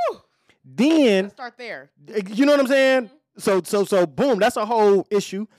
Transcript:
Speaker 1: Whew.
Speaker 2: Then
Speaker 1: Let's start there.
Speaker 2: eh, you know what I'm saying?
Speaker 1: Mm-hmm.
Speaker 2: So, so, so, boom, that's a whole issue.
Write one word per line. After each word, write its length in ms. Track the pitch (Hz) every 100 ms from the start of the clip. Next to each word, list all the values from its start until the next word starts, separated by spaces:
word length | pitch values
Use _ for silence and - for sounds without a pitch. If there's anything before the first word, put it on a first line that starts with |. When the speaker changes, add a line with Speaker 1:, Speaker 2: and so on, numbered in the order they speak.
| 659
Speaker 1:
Whew. 120 | 381 _ _ _ _
Speaker 2:
Then 600 | 135 131 277 320 254 196 196
Speaker 1:
Let's 80 | -
start 220 | 247 -
there. 340 | 240 147 139 _ 143
Speaker 2:
eh, 140 | 208 190
you 160 | 214 285
know 60 |
what 60 | 285
I'm 60 | 247
saying? 360 | 269 262 262 214
Speaker 1:
Mm-hmm. 100 | 269 _ -
Speaker 2:
So, 220 | 220 190
so, 200 | 165 202 185
so, 200 | 196 170
boom, 340 | 135 277 208
that's 180 | 220 240
a 80 | 214
whole 420 | 233 208 196 -
issue. 360 | 202 - 196 220